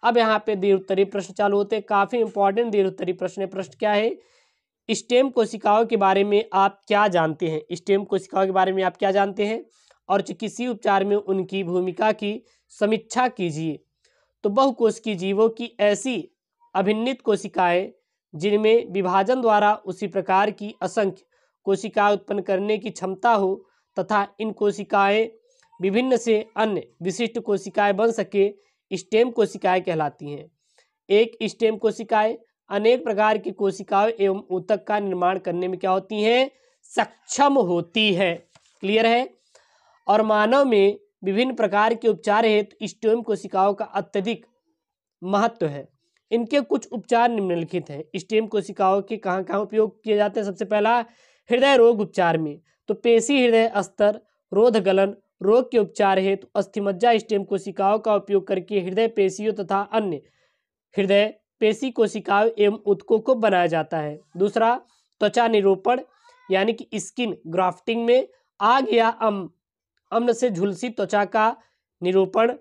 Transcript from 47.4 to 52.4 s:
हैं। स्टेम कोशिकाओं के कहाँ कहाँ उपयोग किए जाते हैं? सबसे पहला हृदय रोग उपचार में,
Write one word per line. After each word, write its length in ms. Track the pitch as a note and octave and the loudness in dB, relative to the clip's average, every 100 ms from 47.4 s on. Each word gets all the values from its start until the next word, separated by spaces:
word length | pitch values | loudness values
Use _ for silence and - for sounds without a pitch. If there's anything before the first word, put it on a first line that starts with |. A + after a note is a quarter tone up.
| F#3+ E3+ E3 F3+ - | -2 -4 -4 -8 -8
हैं। 140 | C#3+ D#3 E3+ | -14 -10 -12
स्टेम 300 | - A3 A3 | -2 -2 0
कोशिकाओं 560 | G#3 G3 G3 F#3+ G3 | -4 -6 -2 0 0
के 140 | G3 A3 | -2 -8
कहाँ 280 | F#3+ F#3 | -4 -4
कहाँ 160 | F#3 G3+ | -4 -6
उपयोग 440 | G#3 G#3+ G#3+ - | -2 0 0 -2
किए 120 | G#3+ G#3 | -2 0
जाते 240 | G#3 G#3 | 0 -2
हैं? 60 | G3+ | -6
सबसे 180 | F3+ | -6
पहला 400 | G3+ G#3+ G#3+ A#3+ A#3 _ _ _ _ | -4 0 2 0 -2 _ _ _ _
हृदय 260 | B3 C4+ C4 | 2 4 6
रोग 240 | A#3 A3 | 6 4
उपचार 380 | G3 - E3+ | -2 0 0
में, 220 | D#3+ | 0